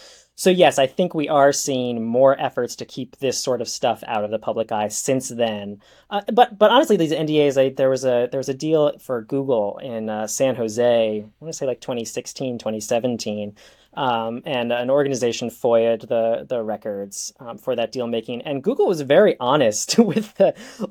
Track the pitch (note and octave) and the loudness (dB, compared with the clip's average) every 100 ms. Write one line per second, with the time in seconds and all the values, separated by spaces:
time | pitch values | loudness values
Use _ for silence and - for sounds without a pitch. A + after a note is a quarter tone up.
0 | - - _ - F#3+ F#3 D#3 C3+ C3 - | -20 -20 _ -2 0 4 4 4 0 0
1 | F3+ E3 D3 D3 C#3 C#3 - C3 B2 A#2 | -4 -2 0 4 4 4 -2 -4 -2 -4
2 | A2+ A#2 C3+ C3+ C#3+ - A#2+ - A#2+ - | -2 4 4 4 -2 -4 -6 -6 -14 -12
3 | B2+ - C3+ A#2+ - B2 A2+ - B2 A2 | -12 -6 -4 -4 -2 -4 -4 -4 -2 -2
4 | - A2 G#2 G#2+ - A2 A2 A2 G#2 G#2 | -4 -4 -4 -4 -4 -4 -4 -2 -4 -4
5 | - C3 C3 A#2 A2+ G#2+ G2+ G#2 _ _ | -2 -2 -2 -2 -2 -2 -10 -14 _ _
6 | - G3+ - A3+ A#3+ G3 G#3+ A#3+ D#4+ G3+ | -8 -8 -2 2 2 4 6 6 4 2
7 | D#3+ D3+ D#3 D3+ D3 C3+ C3+ C3 C3+ C3 | 2 0 0 2 4 4 2 2 0 2
8 | C3 A#2+ B2 C#3 C3 C3+ D#3 D#3 D3 - | 0 0 0 -4 -4 -4 0 2 2 0
9 | - B2 G#2+ C#3 C3+ A#2 G2+ - C3+ A#2 | -6 -6 -4 -4 0 0 0 -4 -8 -8
10 | A2 G#2+ A2 - C3+ B2 A2+ G#2+ A#2+ A#2 | -6 -6 -6 0 0 0 -4 0 2 4
11 | A2 G#2+ G#2 _ D#3 D#3 C3+ B2 - B2 | 2 -2 -8 _ -14 -6 -4 -6 -6 -8
12 | A2+ - - - C3 A#2+ A2 A2 - A#2+ | -6 -8 -10 -8 -6 -6 -6 -6 -2 -2
13 | B2+ A#2 A2+ G#2 G#2 G#2 - _ _ - | -2 -4 -6 -6 -8 -12 -20 _ _ -4
14 | C3 A#2 A2+ A#2+ E3 C3 A#2+ A#2+ B2 C#3 | -2 0 -2 -6 -6 -4 -2 -2 0 2
15 | C#3 C3 A#2+ A2+ A#2+ - B2 A#2 A#2 A2+ | 2 0 -2 -2 -6 -2 2 4 4 0
16 | A2+ A#2 A2+ A#2 - B2 G#2+ G#2+ A2+ G2+ | 0 0 0 -2 -4 -6 -4 -6 -6 -8
17 | G2+ - - - A#2+ G#2+ - A#2+ A2+ C3 | -8 -10 -12 -14 -16 -12 -6 -4 -2 -4
18 | A#2+ A#2 A2 A#2+ D#3 C#3 F3 C4+ G4 E3+ | -4 -4 -6 -10 -6 -4 -2 0 0 0
19 | C3+ D3+ G#3 - B2 D3 A#2+ - - - | 4 6 6 4 2 4 4 2 -2 2
20 | A3 G3 G#3+ - F#3+ - - - A3 | 4 2 -4 2 2 2 -10 -12 -2